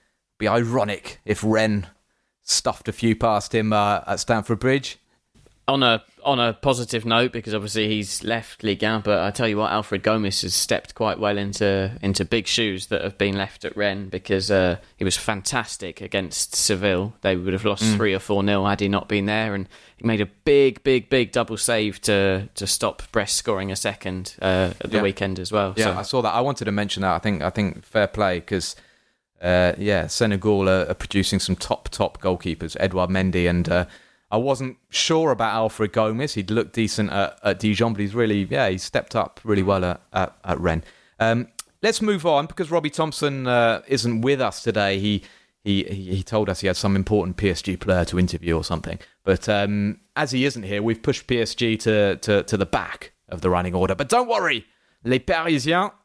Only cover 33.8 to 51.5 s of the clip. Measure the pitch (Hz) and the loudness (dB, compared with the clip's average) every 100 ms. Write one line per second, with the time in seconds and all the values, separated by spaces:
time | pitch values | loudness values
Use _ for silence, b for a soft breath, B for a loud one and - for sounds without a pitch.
33.8 | 87 B B B B 107 131 127 131 - | 0 B B B B -2 0 -2 -4 -12
34.8 | _ - - 160 160 110 110 110 110 - | _ -2 2 2 2 2 0 0 -2 0
35.8 | 107 117 110 110 147 107 95 110 - - | 0 2 0 0 -4 -4 -2 -2 0 -2
36.8 | 107 - 101 92 92 - 104 92 214 190 | -2 0 0 0 -2 -2 -2 0 0 2
37.8 | 117 104 101 113 110 104 95 139 110 95 | 0 0 -4 0 2 2 0 0 0 -2
38.8 | - 127 - 117 76 - 113 101 95 98 | -4 -4 -2 -4 -4 -6 0 2 2 2
39.8 | 90 87 _ 95 92 - 95 87 87 80 | 0 -4 _ -4 -4 -6 -6 0 0 0
40.8 | - B B B 113 117 123 - - _ | -4 B B B 0 0 -4 -12 -20 _
41.8 | 214 220 214 196 165 143 151 - 156 165 | -2 0 0 0 2 2 0 -6 -2 -2
42.8 | 151 - 160 - 147 135 127 120 117 113 | -2 -2 -2 0 -2 -2 2 4 4 2
43.8 | - 131 120 113 127 139 117 - 117 104 | 0 0 2 2 2 2 0 -2 -2 2
44.8 | 101 98 104 101 B B B _ 104 98 | 2 2 2 0 B B B _ 0 0
45.8 | - 98 92 95 - 110 98 92 95 92 | 0 -6 -4 -4 -2 0 0 0 -2 0
46.8 | 101 98 95 107 90 90 104 87 - 90 | 2 2 2 2 0 0 0 0 -4 -4
47.8 | 101 90 85 90 90 82 85 80 - 82 | 2 2 2 2 0 0 0 -2 0 -6
48.8 | 82 82 B B - 92 - 101 101 104 | -6 -10 B B 0 0 2 0 0 0
49.8 | 101 - _ - 147 127 139 123 95 101 | -2 -4 _ -6 -2 0 -2 -2 -6 -2
50.8 | 113 113 - 131 - 120 113 | -2 0 -2 -4 -2 0 0